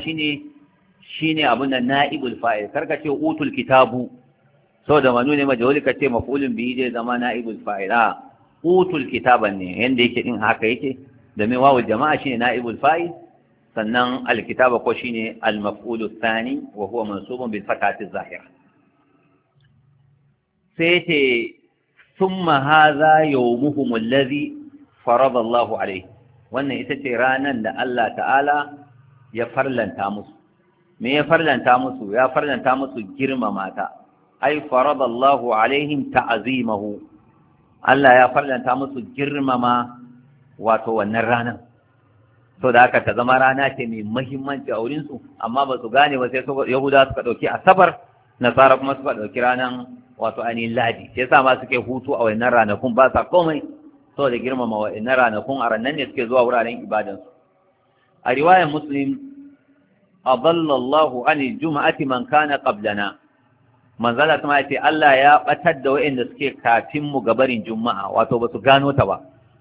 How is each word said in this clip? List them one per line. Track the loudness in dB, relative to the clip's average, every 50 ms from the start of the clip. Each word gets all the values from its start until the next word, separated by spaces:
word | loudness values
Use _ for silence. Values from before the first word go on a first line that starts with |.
| -2
shine, | -6 -6 -4 -4 -4 -4 -6 -10 -16 -20 -20 _ _ _ _ _ _ _ _ _ -20 -10 -4
shine | -2 -2 0 0 2
abun | 2 2 2 0 -2
nan | -2 -2 0 0
na'ibul | 2 2 2 0 -2 -4 -6 -6 -6 -4
fa'il. | -2 -2 -2 -2 -4 -6
Karka | -6 -6 -6 -4 -6 -6
ce | -4 -4
utul | -4 -2 -2 -4 -2 -2 -4 -4
kitabu. | -4 -6 0 4 6 6 6 6 2 -4 -8 -8 -12 -18 _ _ _ _ _ _ _ _ _ _ _ _ _ 2
Saboda | 2 4 4 4 2
manu | 2 2 0 0
ne | 0 0
majhuli | 0 0 0 0 0 0 2
ka | 0 -2 -2
ce | 0 -2 -2
maf'ulun | -2 -2 -4 -4 -4 -4 -4 -4 -4
bihi | -4 -6 -6 -4 -4
zai | -4 -4
zama | -4 -6 -6 -4 -4 -4
na'ibul | -4 -4 -6 -6 -8 -10 -12 -10 -8
fa'il. | -8 -8 -6 -4 0
A, | 0 0 0 0 -4 -6 -12 -20 -20 _ _ _ _ _ -2
utul | 0 2 2 2 0 -2 -6 -6 -6
kitaban | -6 -4 0 2 2 2 2 0 -2 -4
ne, | -8 -8 -6 -4
yanda | -2 -2 0 0 0
yake | 0 0 -2 -4
din | -4 -6 -2
haka | -2 -2 -2 0 -2 -2
yake. | -4 -4 -6 -8 -8 -10 -14 -20 _ _ _ _ _ -4
Domin | -2 -2 0 2
wawul | 4 4 4 4 2 0
jama'a | 0 0 0 0 0 -2
shine | -2 -4 -4 -2
na'ibul | 0 0 0 -2 -4 -6 -6 -2
fa'il, | 0 0 0 0 -2 -6 -8 -12 -18 -20 _ _ _ _ _ _ _ _ _
sannan | -6 -6 -2 0 0 0 0 -2 -6 -4 -4
alkitaba | -4 -4 -4 -6 -2 2 2 2 2 2 0
ko | -2 -4
shine | -4 -6 -8 -8 -6 -8 -8 -10 -4
al-maf'ulu | -4 -4 -2 -2 -4 -6 -6 -6 -8 -8 -6 -6 -6 -8 -8 -6
thani | -4 -4 -2 -2 -4 -4 -6 -8 -10 -12 -10
wa | -10 -10 -8
huwa | -6 -6 -6
mansubun | -6 -8 -10 -10 -12 -10 -10 -8 -8
bil | -8 -8 -6
fathati | -6 -4 -2 -2 -2 -2 -4 -10 -12
zahira. | -10 -12 -12 -12 -16 -20 -20 _ _ _ _ _ _ _ _ _ _ _ _ _ _ _ _ _ _ _ _ _ _ _ _ _ _ _ _ _ _ _ _ _ _ _ _ _ _ _ _ _ _ _ _ _ _ -2
Sai | 0 2 2 0 0 0
ce, | 0 2 2 2 2 0 -2 -6 -10 _ _ _ _ _ _ _ _ _ _ _ _ _
"Thumma | -2 -2 0 -2 0 2 2 2
hadha | 4 2 2 4 4 2 2 4 4 4 6 6 4
yawmuhum | 2 2 2 2 2 0 0 0 -2 -2 -2 -4 -2 -2
alladhi | -4 -2 0 2 2 2 0 -2 -4 -6 -6 -8 -14 -18 -20 -20 -20 -20 _ _ _ _
farada | 2 4 4 4 4 2 0
Allahu | 0 2 2 2 0 0 -2 -4
alayhi." | -4 -6 -6 -8 -10 -14 -20 _ _ _ _ _ _ _
Wannan | -8 -6 -4 -4 -6 -6 -6
ita | -8 -8 -8
ce | -6 -4 -2 0
ranan | 2 2 2 0 -2 -2 -4 -2 -4
da | -4 -4 -4
Allah | -4 -4 -2 0 -2 -2 -2
Ta'ala | -4 -2 0 2 2 2 2 0 0 -2 -6 -10 -18 -20 -20 _ _ _ _ _ _ _ _ -8
ya | -6 -6 -4 -2
farlanta | -2 -2 -2 -2 -2 -4 -4 -4 -4 -6 -6
musu. | -6 -8 -10 -16 -20 _ _ _ _ _ _ _ _ _ _ _ _ _
Me | -4 -2 0 0
ya | 2
farlanta | 2 2 2 4 2 2 2 4 4 4 4
musu? | 4 -2 -6 -8 -8 -2 0
Ya | 2 2 2
farlanta | 2 0 -2 -2 -4 -2 0 0 0 0
musu | -2 -6 -8 -10 -12 -12 -6 -4
girmama | -4 -2 -2 -2 -2 -4 -4 -4 -8 -8 -8
ta. | -8 -8 -8 -10 -14 -20 _ _ _ _ _ _ _
Ai, | -2 0 0 -2 -4 0
farada | 0 2 2 2 2 0 0 -2
Allahu | 0 2 4 4 4 4 2 0 0
alaihim | 2 2 2 2 0 -2 -2 -4 -4 -4 0 0
ta'zimahu. | 0 0 0 -2 -2 -2 -2 -4 -2 -2 -2 -4 -4 -4 -8 -10 -12 -14 -20 -20 _ _ _ _ _ _ _ _ _ _ _ _ _
Allah | 2 2 4 6 8 8 8
ya | 8 8 6
farlanta | 4 0 0 0 -4 -4 -2 -2 -2 -2
musu | -2 -6 -8 -10 -12 -12 -8 -6
girmama, | -6 -4 -4 -2 -2 0 0 0 2 2 2 2 0 -2 -8 -16 -20 -20 -20 -20 _ _ _ _ _ _ _ -4
wato, | 0 2 2 2 0 -2 -2 -2
wannan | -2 -2 -2 -2 0
ranan. | 0 0 0 -2 -4 -8 -10 -14 _ _ _ _ _ _ _ _ _ _ _ _ _ _ _ _ _ _ _
So | 0 4
da | 6 6 6
haka | 6 6 2
ta | 0 0 0 0
zama | 2 2 2 4
rana | 4 2 2 0 -2 -2 -4
ce | -6 -8 -8
mai | -8 -10 -8
muhimmanci | -6 -6 -6 -6 -6 -10 -10 -8 -8 -8 -8 -8 -6
a | -6 -4
wurinsu, | -4 -6 -6 -8 -10 -10 -14 -16 -18 -20 -14 _
amma | -10 -4 -2 -2 -2
ba | -2 -2 -6
su | -6 0
gane | 2 2 2 4 2 -2
ba | -2 -4
sai | -4 -6 -6
suka, | -4 -4 -4 -2 -2
Yahudawa | -2 0 0 4 4 6 4 4
suka | 2 -4 -4
ɗauki | -4 -4 -4 -4 -4
Asabar, | -4 2 4 4 6 6 6 4 4 -2 -12 _ _ _ _ _ _ _
Nasara | 0 2 6 6 8 8 8 6
kuma | 2 -2 -4
suka | -4 -4 -6 -6 -6
ɗauki | -6 -8 -4 0
ranan, | 0 0 0 0 -2 -4 -6 -8 -12 -14 -16 -20 -20 _ _ -6
wato, | -6 -6 -4 -4 -6
ainihin | -6 -4 -4 -6 -4 -2 -2
Lahadi. | 0 -2 -2 -4 -10 -12 -6
Shi | -6 0
yasa | 4 4 6 6
ma | 6 2 2
suke | 0 -4 -4 -4
hutu | -4 -4 -6 -8 -4 -4 -2
a | 0 0 0
wannan | 0 2 2 4 4
ranakun | 4 4 2 0 -2 -2 -2 4
ba | 4 4 4
sa | 4 2 0
komai, | 2 2 2 2 2 0 -4 -6 -10 -14 -20 -20 -20 -20 _ _ _ _
saboda | -2 -2 0 0 -2
girmama | -4 -4 -4 -4 -4 -2 -2 -2 -4 -4
wa'annan | -6 -6 -2 0 2 4
ranakun | 4 2 2 -2 -4 -6 -4 -4
a | -2 -2
rannan | -2 -2 -2 -4 -4
ne | -4 -6
suke | -6 -4 -6 -4 0
zuwa | 2 2 4
wuraren | 4 2 0 0 -2 -4 -8 -8
ibadansu. | -6 -4 -4 -4 -4 -10 -14 -16 -20 _ _ _ _ _ _ _ _ _ _ _ _ _ _ _ _ _ _ _
A | -2 -2
riwayar | 2 4 4 6 6 4 2
Muslim, | -2 -6 -6 -6 -4 -4 -2 -4 -4 -6 -8 -14 -20 -20 -20 -20 -20 _ _ _ _ _ _ _ _ _ _ _ _ _ _
"Adalla | 0 0 2 2 2 2 2 0 0 0
Allahu | 0 0 2 2 2 2 2 0 -2 0 0
anil | 0 0 -2 -4 -4 -4
juma'ati | -4 -4 -2 0 0 0 0 -2 -2
man | -2 -2 -4 -2 0
kana | 2 2 2 2 -2 -2
qablana." | -2 -2 -2 -2 -4 -4 -2 -2 -4 -6 -8 -12 _ _ _ _ _ _ _ _ _ _ _ _ _ _ _ -2
Manzala | -2 0 2 2 4 2 2 2
sama | 2 2 0 0
ya | 0 0
ce, | -4 0
"Allah | 0 0 2 4 4 6 6 6
ya | 8 6 6 6 4
ɓatar | 2 -2 0 0 0 0 0 0
da | 0
wa'anda | 0 2 0 0 -2 -2 -4 -6
suke | -6 -6 -6 -6 -6 -2 2
kafin | 2 2 2 2 -2 -6 -6 -6
mu | -4 -4 -2
gabarin | 0 0 2 2 2 2 2 -2 -4
Juma'a," | -6 -6 -4 -2 -2 -2 -4 -4 -2 0
wato | 0 0 2 0 -2
ba | -2 -2 -4
su | -2
gano | 2 4 4 4 4 2 2
ta | 2 0
ba, | 0 0 -4 -6 -14 -20 _ _ _ _ _